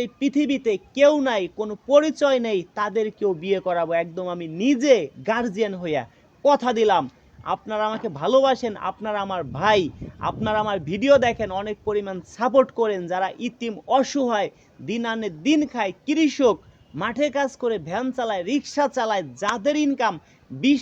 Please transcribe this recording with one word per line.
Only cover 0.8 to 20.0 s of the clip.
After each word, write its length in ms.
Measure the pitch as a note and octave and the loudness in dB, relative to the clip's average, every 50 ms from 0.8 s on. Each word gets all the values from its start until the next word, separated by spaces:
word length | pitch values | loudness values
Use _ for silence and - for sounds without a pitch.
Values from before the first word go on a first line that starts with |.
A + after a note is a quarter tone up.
| - - - | -4 -8 2
কেউ 160 | C4 C#4+ C#4+ D4+ D4 C4+ C4 | 6 6 6 6 4 0 0
নাই, 140 | A#3 G3+ F3+ E3+ - - | 0 0 -2 -4 -6 -6
কোনো 160 | A3 G#3+ G#3 - _ - | -6 -6 -6 -10 _ 4
পরিচয় 480 | C#4 D4 D4+ D#4+ - - D4 C#4 C4+ B3 A#3 | 4 4 4 4 0 2 2 2 2 2 0
নেই, 140 | A3+ G#3+ F#3 E3 - - G#3+ | 0 -2 -2 -2 -4 -6 -4
তাদেরকেও 520 | G#3 G#3 F#3+ A3+ A3 G#3+ G#3 - G#3 G3 F#3 D3+ E3 | -4 -2 0 -2 -2 -2 -4 -2 -2 -2 -2 -2 -2
বিয়ে 180 | G3 G3 F#3 - | -2 -2 -2 0
করাবো। 260 | F#3 F3 E3+ E3 D#3+ E3+ E3 E3+ | -2 0 0 0 0 0 0 -2
একদম 240 | F3 D#3+ F#3 F#3 F3+ F3 | -2 -6 -8 -6 -6 -6
আমি 120 | F3 E3+ D#3+ D#3+ E3+ G#3+ | -8 -8 -10 -6 -2 0
নিজে 320 | C4+ D4 A#3 C4 D4 B3+ G3+ D#3 C3 - B2+ C3+ G3+ | 2 2 2 6 6 6 6 4 -2 -8 -10 -4 -2
গার্জিয়ান 460 | A3 A#3+ A#3+ A#3+ F3+ G#3 A3 G3+ F#3+ F3+ F3+ | -2 -2 -2 -4 -2 -2 -2 -2 -2 -6 -6
হইয়া 200 | E3 D3+ C3+ A2+ - _ _ _ _ _ _ - | -2 -2 -2 -4 -6 _ _ _ _ _ _ 2
কথা 240 | C#4 C#4+ - A#3+ B3 A#3 A3 | 2 2 4 2 0 2 2
দিলাম। 260 | A3 G#3 F#3+ E3+ C#3 C3 _ _ _ _ _ - - D3+ F#3 | 4 4 4 2 2 -2 _ _ _ _ _ -14 -6 -6 -6
আপনারা 280 | - - G#3 G#3+ G#3+ G#3+ G#3+ | -6 -6 -8 -4 -2 -2 -2
আমাকে 200 | A3 G#3+ - G#3 D3+ C#3 | -4 -4 -6 -8 -8 -4
ভালোবাসেন, 520 | D#3 F#3+ B3 C4+ C4+ C4+ C4 B3+ B3+ A3+ G3+ - - F#3 | -2 4 4 6 6 6 2 2 0 -6 -6 -6 -6 -8
আপনারা 280 | - - G#3 A3 G#3 G3+ G3 | -8 -6 -6 -6 -4 -4 -4
আমার 160 | G3 F#3+ F3+ D#3 B2+ A#2 C#3 | -4 -4 -6 -6 -6 -6 0
ভাই, 220 | F#3 G#3+ G#3+ G3+ E3+ B2+ - - - - - - - D#3 | 2 4 4 4 2 0 -4 -10 -14 -14 -12 -6 -6 -6
আপনারা 280 | F3 - A3 G#3+ G#3+ G#3+ G#3+ | -4 -4 -4 -2 0 0 0
আমার 140 | G#3+ G3+ F#3+ D3 D3 | -2 -4 -4 -4 -4
ভিডিও 240 | F#3 G3+ A#3+ C#4 C#4+ C4 B3+ | -4 -2 4 6 6 6 6
দেখেন, 220 | A#3 A#3 A#3 A3 G3 F#3 G3 | 2 0 -2 -4 -4 -4 -6
অনেক 160 | G3+ G#3+ G#3 _ - G#3+ | -6 -6 -8 _ -4 -2
পরিমাণ 280 | G#3 G#3 G3+ G3 F#3+ F3+ D#3 - - | -2 -2 -2 -4 -8 -10 -10 -14 -6
সাপোর্ট 340 | - A3+ C4 A3 C4+ C4 C4 - - | -2 -2 4 6 4 4 4 2 -2
করেন। 200 | A3+ G#3+ G3+ F#3 F3 E3 F3+ | -2 0 0 -2 -4 -4 -2
যারা 160 | F#3 F#3+ F3+ - - A#3 | -2 -2 -2 -4 -6 -8
ইতিম, 280 | B3 A#3+ - A#3+ A3+ G#3 - - - A#3 | -8 -6 -6 -8 -8 -8 -8 -4 2 2
অসহায়, 540 | C#4 B3+ - - C#4+ C4 A#3+ A#3 G#3 F#3+ - _ _ _ _ _ - B2+ C#3+ | 2 2 2 0 -2 -2 0 0 0 -2 -2 _ _ _ _ _ -16 -8 -6
দিন 140 | G#3+ A#3 A#3 A#3 A3+ | -4 -4 -2 -4 -4
আনে 160 | A3+ A3 G3+ D#3+ D3+ E3 | -4 -4 -6 -8 -4 0
দিন 140 | C4+ D#4 D4+ D4 - - | 2 2 2 2 0 -2
খায়, 200 | A#3+ G#3 G3 F3+ _ - | -4 -4 -4 -4 _ -4
কৃষক, 500 | - D4+ D#4 D#4+ C#4+ - - C4+ A#3 F#3 - - - - _ - _ - C#3+ F#3+ | -2 0 2 2 2 2 4 4 2 2 2 -4 -20 -20 _ -20 _ -10 -6 -6
মাঠে 240 | A3+ A3+ B3 D4 D4 A#3+ | -6 -2 -2 -2 0 0
কাজ 140 | C#4 C#4+ C4 - - B3+ | 0 -2 -2 -4 -4 -4
করে, 140 | A#3 A3 F#3+ C#3+ D#3 | -4 -4 -4 -6 -6
ভ্যান 180 | F3+ A3 B3+ C4 A#3+ | -6 -4 -4 -4 -4
চালায়, 260 | B3+ A#3 A3+ G#3 F#3 F3 F#3+ | -4 -4 -4 -4 -4 -4 -2
রিক্সা 340 | C#4 C#4+ - - - C#4+ C#4+ C4 C#4 | -2 -2 -2 -4 -2 -2 -2 0 0
চালায়, 280 | C4 A3+ A3 G#3+ G3 E3 C3+ A#2+ B2+ G3 | -2 -2 -2 -2 -2 -4 -6 -10 -6 -4
যাদের 340 | G#3 A#3 A3+ G3 C#4+ D4 D4+ D4+ | -2 -2 0 0 0 0 2 0
ইনকাম 300 | C#4 C4+ - | 0 0 0